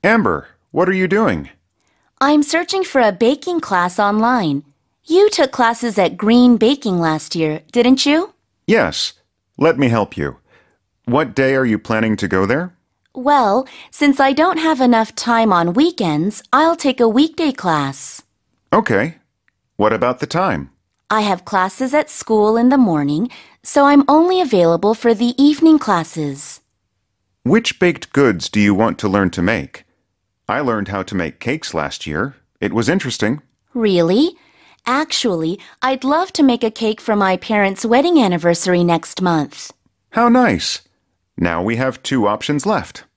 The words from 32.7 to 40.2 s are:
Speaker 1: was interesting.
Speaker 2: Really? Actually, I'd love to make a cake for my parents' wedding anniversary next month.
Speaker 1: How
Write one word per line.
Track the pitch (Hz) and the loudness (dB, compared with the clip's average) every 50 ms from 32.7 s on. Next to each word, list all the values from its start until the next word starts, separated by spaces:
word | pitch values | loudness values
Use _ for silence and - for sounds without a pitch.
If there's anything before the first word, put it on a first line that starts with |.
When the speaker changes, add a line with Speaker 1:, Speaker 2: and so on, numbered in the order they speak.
| 78 | -2
Speaker 1:
was | 113 113 110 | -2 -2 0
interesting. | 170 190 - 135 113 - - 107 127 151 _ _ _ _ _ _ _ | -2 -2 -4 -6 -6 -4 -4 -4 -4 -6 _ _ _ _ _ _ _
Speaker 2:
Really? | 247 226 208 190 175 170 165 185 226 302 359 - _ _ _ _ _ _ _ _ _ _ | -2 0 0 2 2 2 2 2 2 0 0 -2 _ _ _ _ _ _ _ _ _ _
Actually, | - 247 277 311 302 - - - 240 185 165 160 160 180 208 - - - _ | -4 -4 -4 -4 -4 -6 -4 -2 -2 -2 -2 -4 -6 -6 -8 -12 -20 -12 _
I'd | - 262 269 262 - | -4 -4 -4 -2 -2
love | 262 294 320 359 370 - | -2 -2 -2 -2 -4 0
to | - 302 | 2 2
make | 262 240 240 - | 2 2 2 -2
a | 220 | -4
cake | 214 - 226 214 220 - | -4 -4 -4 -4 -4 -4
for | - - 214 | -4 -4 -2
my | 208 196 190 185 185 | 0 2 0 0 -2
parents' | - - 220 208 202 196 196 190 - | -4 -4 0 0 0 0 -2 -4 -2
wedding | 226 233 254 285 349 359 311 | 2 2 2 2 4 2 2
anniversary | 240 190 180 170 160 175 170 - - 185 180 175 175 | 2 2 0 0 2 2 2 2 0 0 2 2 2
next | 175 170 165 165 - - - | 2 0 0 -2 -6 -6 -2
month. | 185 180 170 160 143 - - - - - - _ _ _ _ _ _ _ | -2 0 0 0 -2 -4 -8 -16 -16 -18 -18 _ _ _ _ _ _ _
Speaker 1:
How | - 220 | -2 0